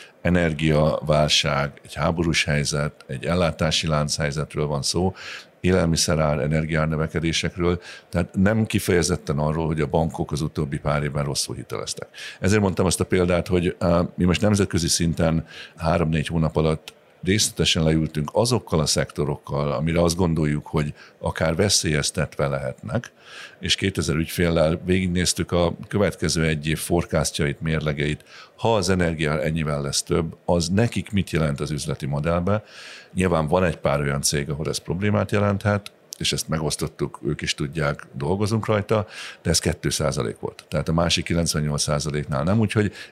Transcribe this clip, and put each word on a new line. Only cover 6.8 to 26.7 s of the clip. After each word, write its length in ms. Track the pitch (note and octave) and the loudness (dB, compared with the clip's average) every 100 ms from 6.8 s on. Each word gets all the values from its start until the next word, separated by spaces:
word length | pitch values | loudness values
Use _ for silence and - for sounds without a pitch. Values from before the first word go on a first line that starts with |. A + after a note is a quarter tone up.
| D#2 | 0
növekedésekről, 920 | D#2 D#2 E2 E2 D#2+ E2 - F2 F2+ - - - | 0 -2 -2 -2 -2 -2 0 0 0 -4 -18 -4
tehát 260 | E2+ E2+ | -2 0
nem 320 | G2 G2 A2 A2 | 2 2 2 0
kifejezetten 720 | G2+ - F2 D#2+ F2 - D2 | 0 2 2 2 0 -2 -2
arról, 280 | D2+ D#2 D#2+ | 0 0 0
hogy 140 | D#2 | 0
a 60 | C#2 | 0
bankok 460 | D#2+ D#2+ - D#2 | 2 0 -2 -4
az 80 | D2+ | -4
utóbbi 380 | D#2 - C#2+ D2 | -4 -4 -4 -4
pár 240 | C#2+ D2 | -2 -2
évben 220 | D2 C#2+ | -2 -2
rosszul 300 | C#2+ C2+ - | -2 -4 -4
hiteleztek. 540 | - - G#1 - - - - - - | -8 -10 -8 -8 -10 -12 -14 -16 -4
Ezért 200 | G2 G#2+ | 2 4
mondtam 260 | G2 - F#2+ | 4 2 2
azt 140 | - | 0
a 40 | |
példát, 420 | F2+ F#2 F2 F2 - | 2 2 4 2 2
hogy, 300 | F2+ E2+ - | 2 2 0
ö, 240 | F2+ F2 - | 2 2 0
mi 100 | - | 2
most 160 | F2+ E2+ | 2 4
nemzetközi 480 | G2+ G2+ F#2+ F2+ E2 | 4 4 2 0 0
szinten 580 | - E2+ D#2 E2 D#2+ - - - - | 0 0 2 2 0 -2 -12 -18 -4
három-négy 500 | E2+ E2+ D#2+ D#2+ C#2 | 0 2 2 0 0
hónap 300 | E2 D#2 D#2+ | 0 0 2
alatt 380 | D#2 D#2 - - _ _ | 2 0 -6 -20 _ _
részletesen 600 | E2+ G#2+ - - E2 F2 | 0 0 0 0 0 2
leültünk 480 | D#2+ D#2+ D#2 D#2 C#2+ | 4 2 0 -2 -2
azokkal 480 | - A#2 A2+ - E2 | 0 2 0 0 0
a 60 | C#2+ | 2
szektorokkal, 840 | - C#2 - D2 C#2+ - C#2+ D2 | 0 -2 -2 -4 -4 -6 -4 -2
amire 300 | C#2+ D#2+ E2+ | -2 0 2
azt 140 | E2+ E2+ | 2 2
gondoljuk, 500 | F2 D#2+ D2+ D2 - | 0 2 0 -2 -2
hogy 280 | E2 D2 - - - | -2 -2 -6 -18 -8
akár 360 | E2 - D#2+ | -6 -2 0
veszélyeztetve 920 | E2 G2 - F2 D2 - - D2 - C#2+ | 2 2 2 2 0 0 -2 -4 -2 -2
lehetnek, 680 | C#2 C2+ - G#2+ A#2 - - - - - - | -2 -6 -8 -6 -6 -6 -14 -20 -18 -18 -8
és 140 | - | -4
kétezer 420 | - F#2+ F#2+ E2 D2+ | 0 0 0 0 0
ügyféllel 640 | D#2+ - E2+ E2 D#2+ F2 | 0 0 2 4 2 2
végignéztük 680 | F2+ F#2 F#2 F2 E2+ - E2+ | 0 0 2 0 0 -2 0
a 220 | F2 F2 - - | 0 0 -2 -4
következő 560 | G#2 F#2 - E2 E2+ | 0 0 0 -2 0
egy 220 | D#2+ D#2 | 0 0
év 120 | D2+ | -2